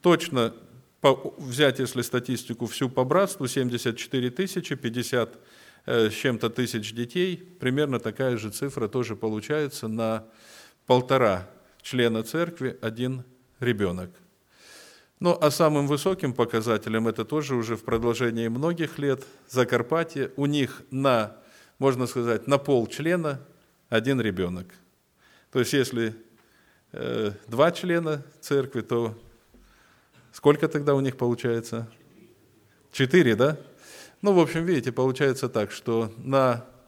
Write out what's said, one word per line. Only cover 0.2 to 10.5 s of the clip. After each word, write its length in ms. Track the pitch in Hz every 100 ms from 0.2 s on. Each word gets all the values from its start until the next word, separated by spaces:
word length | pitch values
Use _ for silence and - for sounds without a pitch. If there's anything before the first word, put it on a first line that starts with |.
| 170 131 113 - - - _ _
по, 320 | 143 135 - -
взять, 400 | 135 123 147 127
если 240 | 127 127
статистику 640 | 120 123 120 120 - 117 120
всю 220 | - 131
по 160 | 131
братству, 420 | 127 165 196 196 131
семьдесят 520 | 139 127 120 127 113
четыре 320 | - 135 123
тысячи, 440 | 123 190 - -
пятьдесят, 640 | 131 123 117 117 127 113 - _ - - _
э, 260 | - 120 110
с 40 |
чем-то 340 | 101 135 117 117
тысяч 440 | 113 123 117 104
детей, 420 | 113 120 180 185 175
примерно 640 | - - 127 135 147 123
такая 380 | - - 131 120
же 140 | 107
цифра 360 | - 143 131 107
тоже 300 | 131 110 104
получается 720 | 113 107 110 151 143 - 117
на 360 | 110 113 110 107 _ -